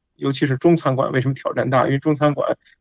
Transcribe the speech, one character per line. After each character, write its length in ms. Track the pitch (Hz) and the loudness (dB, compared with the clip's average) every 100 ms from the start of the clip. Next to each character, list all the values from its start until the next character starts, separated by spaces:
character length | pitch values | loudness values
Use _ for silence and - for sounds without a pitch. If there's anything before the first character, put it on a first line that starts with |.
| _ _ | _ _
尤 160 | 139 | -6
其 160 | 139 139 | -2 -2
是 100 | 131 | 2
中 180 | 175 165 | 2 2
餐 200 | 139 131 | 2 0
馆 160 | 135 | 0
为 100 | 135 | 0
什 60 | 131 | -2
么 60 | |
挑 200 | 131 - | -4 -6
战 160 | - 123 | -4 0
大？ 160 | 127 127 | 2 2
因 60 | |
为 80 | 139 | 0
中 160 | 156 147 | 0 0
餐 180 | 147 | 0
馆 240 | 135 - 139 _ _ | 0 -4 -4 _ _